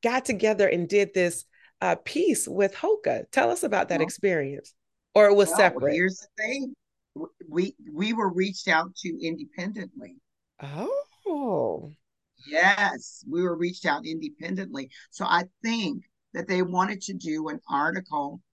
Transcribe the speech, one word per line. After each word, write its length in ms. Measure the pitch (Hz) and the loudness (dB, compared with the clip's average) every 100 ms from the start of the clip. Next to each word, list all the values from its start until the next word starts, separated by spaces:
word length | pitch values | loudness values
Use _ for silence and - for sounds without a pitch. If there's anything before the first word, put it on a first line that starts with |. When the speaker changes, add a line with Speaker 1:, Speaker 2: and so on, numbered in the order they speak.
Speaker 1:
got 240 | 233 254 262 | 2 0 0
together 420 | 214 214 208 202 | 2 2 4 4
and 220 | 175 170 | 4 2
did 240 | 202 196 | 2 2
this, 320 | 185 175 170 - _ _ _ | 2 2 0 -14 _ _ _
uh, 140 | 185 170 | 0 0
piece 440 | - 294 370 269 - | -2 0 2 2 -2
with 260 | 185 196 | 0 0
Hoka. 520 | - 349 427 - - - | 0 0 0 0 -2 -2
Tell 200 | - - | 2 2
us 120 | 359 | 2
about 260 | 302 202 - | 0 0 0
that 100 | 170 | 0
Speaker 2:
Well, 80 | 160 | -2
Speaker 1:
experience. 680 | - 202 170 139 139 - _ _ _ _ - | 0 0 0 -2 -8 -16 _ _ _ _ 6
Or 120 | 208 | 8
it 80 | 202 | 8
was 140 | 196 | 6
Speaker 2:
well, 80 | - | 6
Speaker 1:
separate? 360 | 190 - 139 | 4 4 0
Speaker 2:
here's 240 | 156 185 185 | 2 0 -2
the 100 | - - | -16 -8
thing. 300 | 214 277 262 277 _ _ _ - | -6 -4 -6 -10 _ _ _ -14
W-, 160 | 160 _ 160 | -14 _ -8
we, 280 | 156 190 - - | -2 -2 -4 -16
we 220 | 151 208 | -4 -2
were 180 | 226 202 | 0 0
reached 340 | 175 196 185 - | 0 -2 -2 0
out 280 | 160 175 - | 0 0 -8
to 280 | 185 165 165 | -10 -6 -6
independently. 920 | 165 143 - 180 214 190 - - - _ _ _ _ | -6 -10 -10 -8 -8 -12 -14 -20 -20 _ _ _ _
Speaker 1:
Oh. 1300 | 139 147 247 554 587 _ 427 302 262 175 117 80 - 151 _ _ _ _ 135 | -12 -8 -4 -4 -6 _ -6 -4 -2 0 -2 -4 -10 -20 _ _ _ _ -4
Speaker 2:
Yes, 760 | 151 185 202 202 - - - - | 2 4 4 0 -2 -12 -18 -6
we 120 | 165 | -2
were 140 | 180 165 | -2 0
reached 280 | 175 180 175 | -4 -2 -2
out 200 | 147 156 | -2 -4
independently. 840 | 160 151 - 165 185 190 139 131 - - | -8 -8 -10 -8 -6 -6 -8 -10 -14 -20
So 140 | - - | -8 0
I 200 | 170 185 _ | 0 0 _
think 400 | 226 226 190 - - _ _ | -4 -2 -2 -6 -12 _ _
that 140 | - 175 | -10 -2
they 140 | 185 | 0
wanted 400 | 180 180 196 202 | 2 2 0 -2
to 120 | - | -8
do 360 | 185 170 156 156 | -8 -6 -4 -4
an 100 | 151 - | -8 -4
article 720 | 139 156 185 185 147 143 170 _ | 0 0 -2 -4 -4 -4 -8 _